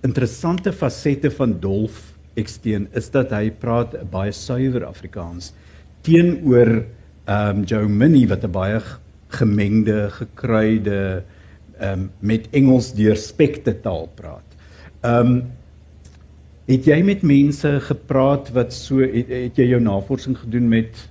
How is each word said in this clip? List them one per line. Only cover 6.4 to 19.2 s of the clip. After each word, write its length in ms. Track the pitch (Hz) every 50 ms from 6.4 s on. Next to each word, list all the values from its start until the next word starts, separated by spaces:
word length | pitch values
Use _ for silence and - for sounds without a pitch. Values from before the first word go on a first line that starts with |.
| 170 143 123 120 120 110 113 110 110 - - - - - - - -
ehm, 380 | - 101 104 104 104 98 101 101
Joe 220 | 90 113 107 104 104
Minnie 400 | 104 101 123 156 165 139 123 98
wat 160 | 98 92 -
'n 80 | 104
baie 280 | 85 95 92 98 107 113
g-, 200 | 110 - - - - - - - _ _
gemengde, 800 | - - 127 110 101 104 101 101 104 110 107 110 107 107 104 101
gekruide, 1120 | - - 120 104 - - - 117 113 110 110 110 110 107 98 104 101 98 98 95 95 92 90 - - - - - - - - - - -
ehm, 280 | - 98 98 92 95 98 - -
met 280 | - 104 113 110 220 -
Engels 420 | - 143 135 131 131 127 117 - -
deurspekte 880 | 104 107 107 110 - - - - - 156 139 147 - - 127 101 -
taal 260 | - 110 92 80 80 80 -
praat. 300 | - - 80 73 - - - - - - - - - - - _ - -
Ehm, 380 | 120 117 120 120 123 123 123 123 - - - - - - - - - - - - - - - - - - - - - - - _ -
het 180 | 127 127 131
jy 160 | 156 147 151 180
met 180 | 202 202 196 -
mense 560 | 160 143 139 143 143 139 - - 151 143 139
gepraat 680 | 139 - 143 123 - - - 135 131 135 143 139 143 - 117
wat 200 | 127 120 120 -
so, 260 | - - - 135 135
het, 280 | 131 131 131 117